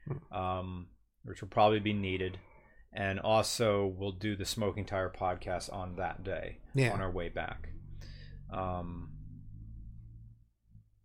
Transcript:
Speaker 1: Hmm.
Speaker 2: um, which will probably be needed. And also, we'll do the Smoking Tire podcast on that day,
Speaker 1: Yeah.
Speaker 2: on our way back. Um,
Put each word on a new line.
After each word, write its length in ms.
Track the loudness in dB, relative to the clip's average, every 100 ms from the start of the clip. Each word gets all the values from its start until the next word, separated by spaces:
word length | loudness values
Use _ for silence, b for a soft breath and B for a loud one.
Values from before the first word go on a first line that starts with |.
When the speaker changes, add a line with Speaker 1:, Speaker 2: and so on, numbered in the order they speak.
| -8
Speaker 1:
Hmm. 280 | -8 -4 -2
Speaker 2:
um, 520 | 0 0 -2 -6 -10 -18 _ _
which 180 | -12 -10
will 80 | 0
probably 320 | 8 8 8
be 120 | 4
needed. 460 | 2 2 0 0 -4 b b b b b
And 260 | -2 0 2
also, 680 | 6 6 6 4 6 6 4
we'll 260 | 2 -4
do 240 | -2 -2 0
the 80 |
Smoking 400 | -2 2 2 2
Tire 260 | 0 0 0
podcast 600 | 0 0 0 -2 -2 -2
on 240 | -6 -4 -2
that 260 | -2 -2
day, 360 | -4 -4 -4 -10 -2
Speaker 1:
Yeah. 180 | 2 2
Speaker 2:
on 80 | 2
our 100 | 0
way 180 | 0 -2
back. 420 | -4 -4 -6 -8 -10 -10 B B B B B -8
Um, 600 | -4 -2 -2 -4 -6 -8 -10 -12 -12 -12 -12 -12 -12 -12 -12 -14 -16 -16 -20 _ _ _ -20 _ _